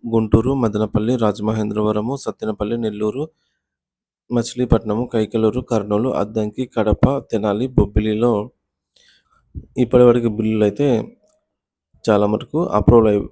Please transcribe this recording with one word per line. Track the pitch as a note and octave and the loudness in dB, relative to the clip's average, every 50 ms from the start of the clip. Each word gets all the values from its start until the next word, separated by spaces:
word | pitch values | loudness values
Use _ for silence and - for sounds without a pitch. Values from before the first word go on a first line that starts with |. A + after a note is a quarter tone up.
| - A#2 | -6 0
గుంటూరు, | A2+ A2+ A2 G#2+ - A#2 A2 B2+ C#3 | 0 0 0 2 2 2 2 2 0
మదనపల్లి, | C#3 A#2+ A2 G2+ G#2+ G#2+ G#2 - G#2+ G#2+ A2+ B2+ | 0 0 -2 0 -2 -4 -2 -2 -2 -2 0 -2
రాజమహేంద్రవరము, | A#2+ A#2 G#2+ G2+ G#2+ G#2 G#2+ A2 A2 G#2+ G#2 G#2 G#2+ G#2+ G#2+ G#2+ G#2+ G#2+ A#2 C#3 | 0 0 0 -2 -2 -4 -4 -2 -2 -4 -4 -2 -2 0 0 0 -2 -2 -4 -4
సత్తెనపల్లి, | C3+ - A#2 G2+ _ A2+ G#2+ G#2 _ G#2 G#2 A#2 A#2 | -4 -6 -6 -6 _ -6 -6 -4 _ -4 -4 -4 -4
నెల్లూరు, | A#2 A2 G#2 G#2 G#2+ G#2+ G#2 C3 D3+ D#3 _ _ _ _ _ _ _ _ _ _ _ _ _ _ _ _ _ _ _ _ | -4 -6 -4 -4 -4 -4 -4 -4 -8 -10 _ _ _ _ _ _ _ _ _ _ _ _ _ _ _ _ _ _ _ _
మచిలీపట్నము, | A#2+ A#2+ A2+ - - A#2+ B2+ A#2+ - A2 - G#2+ G#2 A2 B2 | -4 -2 -2 -4 -4 -4 0 2 2 0 2 0 -2 -2 -2
కైకలూరు, | B2 - A2+ A2 G#2 - A2+ A2 A2 G#2 B2 | -2 -2 -2 -2 0 0 0 0 0 0 -2
కర్నూలు, | B2 - A#2+ A2 G2+ G#2 G#2 G#2 A#2 C3 - | -4 -2 -2 -2 -2 0 -2 -2 0 -2 -2
అద్దంకి, | C#2+ G2+ G#2+ A2 A2+ G#2+ G#2+ G#2 - C3 | -2 -4 -2 -2 -4 -4 -4 -4 -6 -8
కడప, | A#2+ - A#2+ G#2+ - - - - B2+ C#3 C3+ A#2 _ | -6 -2 -2 0 0 0 2 0 0 0 -2 -6 _
తెనాలి, | - G#2+ G2+ G#2+ G2+ G#2+ B2 C3+ | -2 0 0 0 0 -2 -4 -2
బొబ్బిలిలో | B2+ - G#2 G2+ G#2 G#2+ G#2+ A2 G#2+ G#2+ A#2 A#2+ A#2 G#2 G#2 C3 _ _ _ _ _ _ _ _ _ - - - _ _ _ _ _ _ _ _ _ - - _ _ - | 0 0 0 2 0 -2 0 0 -2 0 0 0 0 0 -4 -6 _ _ _ _ _ _ _ _ _ -20 -20 -20 _ _ _ _ _ _ _ _ _ -16 -16 _ _ -4
ఇప్పటివరకు | B2 A#2 - B2 B2 B2 A#2+ B2 A#2 A2+ G#2 | -2 2 4 6 6 6 6 4 0 -2 -2
బిల్లులు | G#2+ G#2+ A2 A2 G#2+ G#2+ | -2 -2 -2 0 2 2
అయితే | G#2 G2+ - C#3+ C#3+ B2 A2 A2+ - - _ _ _ - _ _ _ _ _ _ _ _ _ _ _ _ _ - | 0 2 0 0 0 2 0 -2 -6 -16 _ _ _ -20 _ _ _ _ _ _ _ _ _ _ _ _ _ 0
చాలా | - G#2+ G2+ G#2 | 2 2 4 4
మటుకు | G#2 G#2+ - - - - D#3 F3 - - | 2 0 -2 -4 -4 -4 -4 -4 0 0
అప్రూవల్ | G#2 G2+ - B2 A#2 A2 A2 | 2 4 6 6 6 6 6
అయి | G#2 G2+ G#2+ - | 2 0 -2 -6